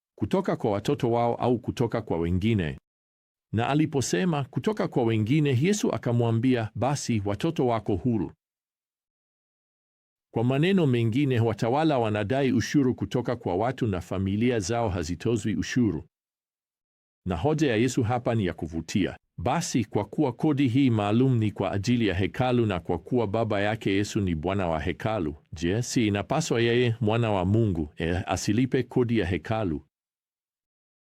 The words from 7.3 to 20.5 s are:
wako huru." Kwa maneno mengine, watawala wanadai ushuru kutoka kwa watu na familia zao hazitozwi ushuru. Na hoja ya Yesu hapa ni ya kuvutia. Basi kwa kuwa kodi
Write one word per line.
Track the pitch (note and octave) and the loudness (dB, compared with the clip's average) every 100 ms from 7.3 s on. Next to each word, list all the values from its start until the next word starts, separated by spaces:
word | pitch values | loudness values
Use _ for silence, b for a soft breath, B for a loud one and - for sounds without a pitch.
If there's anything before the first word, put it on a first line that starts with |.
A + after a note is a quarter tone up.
| G2 E3 E3 B2+ | -2 -2 0 0
wako | A2+ G#2 G2 | 0 0 -2
huru." | B2+ A2+ E2 - _ _ _ _ _ _ _ _ _ _ _ _ _ _ _ _ _ _ _ | 0 0 -2 -8 _ _ _ _ _ _ _ _ _ _ _ _ _ _ _ _ _ _ _
Kwa | - | -2
maneno | A#2+ C3+ E3+ G3 D3+ | 0 2 2 4 4
mengine, | A#2+ A#2 A2+ C#3+ B2 | 2 2 2 2 2
watawala | A2+ G#2+ A#2 C3+ D#3+ C#3 | 2 2 0 2 2 2
wanadai | A2+ G#2 G2+ C3 C#3 | 2 0 0 0 2
ushuru | A#2+ - D3+ B2+ A#2 | 2 2 2 2 0
kutoka | - C3 - A#2+ | -2 -2 -2 -4
kwa | - F2+ | -2 0
watu | A#2 B2+ A#2+ | -2 -2 -2
na | F#2 | -2
familia | E2+ G2 F#2+ G#2 A#2+ A#2+ | -4 -4 -2 0 2 0
zao | F2+ A#2 A#2 | 0 0 0
hazitozwi | F2+ E2 E2+ A2 A#2 A2+ F2+ | -2 -4 -2 0 0 -2 -4
ushuru. | F#2 - A#2 D#2 - _ _ _ _ _ _ _ _ _ _ _ - | -2 2 2 0 -8 _ _ _ _ _ _ _ _ _ _ _ -6
Na | F2 | -2
hoja | A#2+ D#3 D3+ | 0 2 2
ya | G#2+ | 2
Yesu | B2+ B2+ | 2 0
hapa | A2 B2 C3 A#2 | 0 -2 0 0
ni | F#2 | 0
ya | |
kuvutia. | D#2+ D#2+ E2 D#2+ G#2 D#2+ - _ - | -2 -6 -6 -4 0 -2 -4 _ -6
Basi | E2+ D#3 E3+ C#3 A2 | -2 -2 0 -2 -2
kwa | - G2+ | -2 -4
kuwa | - D3 | -2 -2
kodi | A2+ D#3 | 0 -2